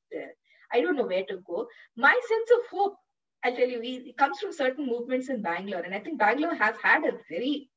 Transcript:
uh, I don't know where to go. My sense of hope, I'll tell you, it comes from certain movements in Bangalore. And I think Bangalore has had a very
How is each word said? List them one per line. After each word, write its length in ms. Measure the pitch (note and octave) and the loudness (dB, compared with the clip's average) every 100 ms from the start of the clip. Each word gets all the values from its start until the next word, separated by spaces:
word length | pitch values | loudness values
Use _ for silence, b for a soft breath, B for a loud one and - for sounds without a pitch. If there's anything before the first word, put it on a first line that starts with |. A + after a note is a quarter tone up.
| _ | _
uh, 140 | D#3 C3+ - b b b | -12 -12 -16 b b b
I 80 | - | 0
don't 160 | E4+ C#4+ | 2 0
know 100 | G3 | 0
where 160 | F3+ G3 | -2 -2
to 80 | F#3+ - | -8 -6
go. 200 | F3 A#3 B B - | -6 -6 B B 2
My 220 | B3 B4 - | 4 4 2
sense 220 | A4 A4+ A#4+ | -2 4 2
of 60 | - | 2
hope, 280 | F#4 G4+ - _ _ _ _ B3 | -2 -2 -2 _ _ _ _ -4
I'll 100 | B3+ | 0
tell 140 | B3+ | 0
you, 100 | A#3+ | 0
it 360 | A#3 B3+ D4 - | -6 -8 -12 0
comes 220 | D4 - | 2 2
from 120 | F#4+ | -6
certain 340 | - C4 C4 C4+ | -2 -2 0 -2
movements 440 | A#3 A#3+ B3+ C4 | -4 -2 -2 -2
in 120 | B3 | 0
Bangalore. 420 | G3 E3+ G3 F#3 | 0 0 -4 -6
And 120 | E3+ G3 | -6 -8
I 40 | |
think 200 | - D#4 | -6 2
Bangalore 360 | G#3+ B3+ E4 C#4+ | 4 4 0 0
has 200 | C#4 - | 0 2
had 220 | - C#4+ D4 | 2 4 2
a 120 | G3+ - | -2 -8
very 400 | E3 B3+ D4 - | -4 -2 -4 -8